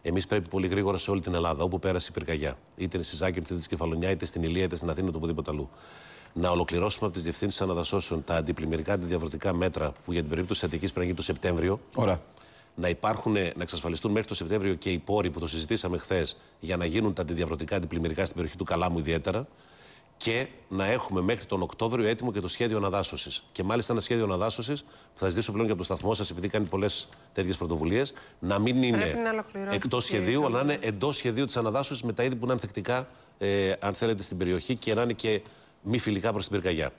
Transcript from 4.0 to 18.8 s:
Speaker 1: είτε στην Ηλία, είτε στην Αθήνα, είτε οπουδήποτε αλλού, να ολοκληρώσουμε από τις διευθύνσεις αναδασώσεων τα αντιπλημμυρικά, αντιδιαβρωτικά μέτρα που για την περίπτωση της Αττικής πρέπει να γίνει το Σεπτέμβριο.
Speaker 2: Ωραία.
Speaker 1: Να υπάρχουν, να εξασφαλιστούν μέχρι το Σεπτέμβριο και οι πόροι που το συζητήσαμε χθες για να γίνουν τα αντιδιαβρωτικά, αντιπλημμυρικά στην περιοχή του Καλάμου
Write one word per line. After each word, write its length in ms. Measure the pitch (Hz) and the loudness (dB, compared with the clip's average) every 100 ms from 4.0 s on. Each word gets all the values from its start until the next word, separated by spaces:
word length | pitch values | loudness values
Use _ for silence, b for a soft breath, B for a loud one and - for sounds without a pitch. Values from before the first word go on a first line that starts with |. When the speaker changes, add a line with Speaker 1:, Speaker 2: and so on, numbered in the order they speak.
| 92 | 0
Speaker 1:
είτε 160 | 92 - | 0 -2
στην 180 | 85 | -2
Ηλία, 200 | 82 85 | 0 2
είτε 120 | 92 85 | 0 0
στην 140 | 82 | -2
Αθήνα, 180 | 78 92 | 0 -2
είτε 100 | 80 | 0
οπουδήποτε 340 | 82 80 78 | -2 -2 -4
αλλού, 180 | 76 67 B B B B B B | -4 -6 B B B B B B
να 160 | 82 90 | 0 2
ολοκληρώσουμε 560 | 87 87 - 104 - 107 | 2 2 2 0 0 -2
από 80 | 90 | -2
τις 80 | |
διευθύνσεις 380 | 82 - 104 - | -4 -2 -2 0
αναδασώσεων 640 | 92 87 82 98 - 80 | 0 0 0 0 0 -2
τα 120 | - 82 | 0 0
αντιπλημμυρικά, 580 | 80 82 80 82 78 | 0 -2 -2 -2 0
αντιδιαβρωτικά 600 | 101 87 87 80 78 98 | -2 0 -2 -2 -2 0
μέτρα 380 | 87 92 - 76 - - | 2 0 0 -4 -4 -2
που 60 | |
για 100 | 87 | -2
την 80 | 76 | 0
περίπτωση 300 | 80 90 104 | -2 0 0
της 100 | 87 | 0
Αττικής 220 | 80 90 | -2 -2
πρέπει 60 | - | 0
να 140 | 90 | -2
γίνει 20 | 87 | 0
το 180 | - | -2
Σεπτέμβριο. 460 | - 95 85 87 101 - - | 0 0 2 2 0 -2 0
Speaker 2:
Ωραία. 260 | 107 85 - B B B B - | 2 2 -4 B B B B -4
Speaker 1:
Να 140 | 87 | -2
υπάρχουν, 420 | 85 107 107 113 | 0 0 0 2
να 180 | 104 90 - | 2 2 -2
εξασφαλιστούν 500 | 87 82 82 85 110 | -6 -4 -2 -2 2
μέχρι 160 | 107 107 | 0 0
το 80 | 101 | -4
Σεπτέμβριο 380 | 82 104 98 | 0 0 2
και 180 | 85 95 | 0 0
οι 60 | 90 | -2
πόροι 320 | - 104 92 | 2 2 2
που 100 | 78 | -2
το 80 | 82 | -2
συζητήσαμε 500 | 80 78 113 90 87 | -2 0 0 0 -2
χθες 400 | - 92 78 - B B | 0 0 0 -4 B B
για 180 | - 104 | -4 -2
να 80 | 85 | 0
γίνουν 280 | 95 107 | 2 2
τα 80 | 92 | 0
αντιδιαβρωτικά, 540 | 80 85 82 80 80 98 | -2 -2 -2 -2 -2 -2
αντιπλημμυρικά 480 | 85 85 82 80 | -2 -2 -2 0
στην 120 | 90 87 | -2 -2
περιοχή 220 | 78 - | -6 -4
του 60 | |
Καλάμου 360 | - 85 | -2 0